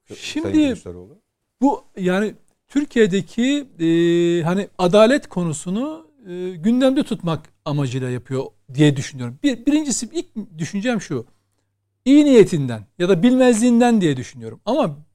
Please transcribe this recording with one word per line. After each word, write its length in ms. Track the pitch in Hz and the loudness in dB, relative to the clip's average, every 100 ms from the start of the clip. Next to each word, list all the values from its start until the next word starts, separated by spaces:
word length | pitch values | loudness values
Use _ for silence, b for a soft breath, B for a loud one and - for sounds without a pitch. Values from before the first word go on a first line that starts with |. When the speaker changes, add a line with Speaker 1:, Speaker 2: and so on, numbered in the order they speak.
| _ | _
Speaker 1:
Sayın 120 | - | -16
Speaker 2:
Şimdi 320 | - 302 330 | -10 -8 -2
Speaker 1:
Kılıçdaroğlu? 640 | 311 285 214 92 87 95 180 _ _ _ _ | 2 2 -2 -10 -16 -20 -20 _ _ _ _
Speaker 2:
bu 240 | 269 233 - 214 | 0 0 -8 -6
yani 380 | 180 190 214 - _ _ _ | -2 -2 -2 -8 _ _ _
Türkiye'deki, 1000 | 277 294 233 214 190 185 - 254 285 269 165 | -6 -2 0 2 0 -4 -4 -2 -2 -6 -4
e, 640 | 165 165 170 170 170 170 | 0 2 2 2 0 0
hani 260 | 165 185 190 - | -2 -4 -6 -4
adalet 480 | 180 208 220 285 - | 2 4 4 2 -2
konusunu, 800 | 185 170 147 180 202 285 320 320 285 196 | -6 -6 -6 -8 -8 -8 -10 -18 _ -16
e, 220 | 180 180 | -10 -10
gündemde 520 | 180 190 247 269 269 | -4 0 2 2 0
tutmak 460 | - 208 170 156 - _ | -2 -6 -6 -6 -8 _
amacıyla 460 | 156 147 135 131 127 | -6 -4 -4 -4 -6
yapıyor 340 | 123 - 131 - - _ | -8 -6 -8 -8 -14 _
diye 220 | 127 151 139 | 2 2 2
düşünüyorum. 420 | - 135 120 131 | -6 -10 -12 -4
Bir, 240 | 285 240 285 | -4 -2 0
birincisi 420 | 302 294 - 226 | 0 -2 -6 -6
ilk 460 | 330 - 220 - 156 | -10 -10 -12 -14 -10
düşüncem 420 | 156 202 240 226 | -8 -4 -4 -4
şu. 260 | - 131 - _ _ _ _ _ _ _ | -6 -8 -10 _ _ _ _ _ _ _
İyi 200 | 247 294 | 4 4
niyetinden 640 | 294 247 185 165 131 110 - - | 8 6 6 2 -4 -8 -12 -4
ya 100 | 175 | 0
da 140 | 180 | 2
bilmezliğinden 800 | 247 254 254 214 247 233 240 226 | 4 4 4 4 2 4 4 2
diye 160 | 170 131 | 2 -2
düşünüyorum. 440 | - 123 113 - | -6 -14 -16 -12
Ama 320 | 208 285 196 147 - | -6 -2 -2 -6 -10